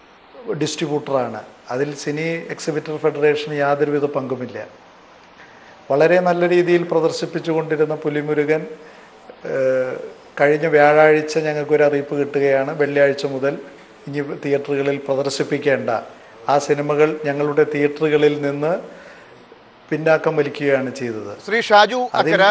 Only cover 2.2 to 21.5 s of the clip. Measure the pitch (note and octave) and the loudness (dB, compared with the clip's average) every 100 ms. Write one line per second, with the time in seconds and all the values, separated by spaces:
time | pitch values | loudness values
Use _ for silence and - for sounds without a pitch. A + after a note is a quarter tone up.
2.2 | E3 E3 - D#3 - D3+ D#3 D3+ D3+ C#3+ | -4 -6 -8 -10 -4 -6 -6 -2 -2 2
3.2 | D3+ D3 D3+ D3 C#3+ C#3+ D3 D3 D3 C#3 | 2 2 -2 -2 0 0 0 0 -2 -4
4.2 | B2+ B2+ A#2 G#2+ G#2+ - - - - - | -6 -8 -8 -12 -14 -18 -20 -20 -20 -20
5.2 | - - - - - - - C#3 E3 F3+ | -20 -20 -20 -20 -20 -20 -2 2 4 4
6.2 | F3+ F3 F3 F3 F3 F3 E3+ E3 D#3 D3+ | 2 0 2 2 4 2 2 0 0 -2
7.2 | D#3+ E3+ E3 D#3+ D#3 D3+ D#3 D#3 D3+ D3 | -6 -6 -4 -4 -2 -2 -2 -2 -4 -4
8.2 | D3 D3+ D3 D#3 F#3 - - - - - | -2 -2 0 -2 -2 -14 -20 -20 -20 -20
9.2 | - - - C#3 C3 C3 B2+ - - - | -20 -16 -8 -2 0 0 -2 -6 -12 -16
10.2 | - - C#3+ D3+ D#3+ D3 D3 D3+ D#3 D3+ | -18 0 2 2 2 6 6 8 6 6
11.2 | D3+ E3 D3+ D3+ C#3+ D3+ D3 C#3+ C#3 C#3+ | 2 -2 -2 -4 0 4 4 2 -2 -2
12.2 | C#3 C#3+ C#3 C3+ C#3 D#3 C#3+ C#3+ C#3 C#3 | -2 0 2 2 0 -2 0 4 2 2
13.2 | C#3+ C3+ C#3 D#3+ - - - - - C#3+ | -4 -2 -4 -4 -12 -20 -20 -20 -10 -8
14.2 | D3 C#3 C#3+ C#3 C#3+ C#3 C#3 C#3 C#3 C3+ | -6 -6 -2 -2 0 -2 0 -2 -2 -2
15.2 | C#3+ - C#3 C#3+ D3 B2+ A#2+ A2 - - | -2 -2 -2 0 0 0 0 -4 -6 -20
16.2 | - - - C#3+ C#3+ C#3+ D3 D3 D3+ D#3 | -20 -10 0 0 2 -2 0 2 2 2
17.2 | D3 C#3+ D3 D3 D3+ C#3+ D3 C#3+ D#3 D3 | -4 -2 0 2 2 2 0 0 0 4
18.2 | D3 C#3+ C#3+ C#3+ D3+ G3+ - - - - | 4 2 -4 -2 -2 -2 -6 -18 -20 -20
19.2 | - - - - - - - D3+ D#3+ D#3 | -20 -20 -20 -20 -20 -20 -6 -2 2 2
20.2 | D#3+ D#3 C#3+ - C#3+ C3+ B2+ A#2+ A#2+ G#2+ | 2 0 -2 -2 0 0 0 -6 -6 -6
21.2 | G2+ G#2 - | -10 -12 -4